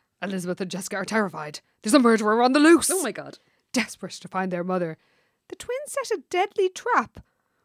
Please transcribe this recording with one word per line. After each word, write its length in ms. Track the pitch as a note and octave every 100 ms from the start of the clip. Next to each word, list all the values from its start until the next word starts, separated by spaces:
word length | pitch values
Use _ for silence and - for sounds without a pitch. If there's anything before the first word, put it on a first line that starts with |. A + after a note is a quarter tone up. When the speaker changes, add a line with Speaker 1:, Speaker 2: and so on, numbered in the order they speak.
Speaker 1:
<gasps> 200 | _ -
Elizabeth 380 | F#3 F#3+ F3+ F3+
and 100 | F#3
Jessica 260 | F3+ - G3+
are 80 | F#3
terrified. 540 | G#3+ G3+ D#3 D3+ D3+ _ _
There's 120 | G#3+
a 40 | C#4
murderer 440 | A#3+ A3 G#3 A3+
on 100 | B3
the 80 | C#4+
loose. 300 | D4+ E4+ -
Speaker 2:
Oh 120 | F#4
my 100 | C#4
God. 260 | F3 C#3 - _ _ _
Speaker 1:
Desperate 400 | B3+ A3 - F3+
to 160 | - F3
find 220 | F#3+ F#3+
their 120 | F3
mother, 340 | F3+ F#3 E3+ D#3+ _ _ _ _ -
the 80 | F#4+
twins 220 | - B4+ C#5+
set 220 | - C5 G#4
a 40 | -
deadly 400 | F4+ G4 - F#4
trap 500 | - - F#4+ A3+ - - _ _ _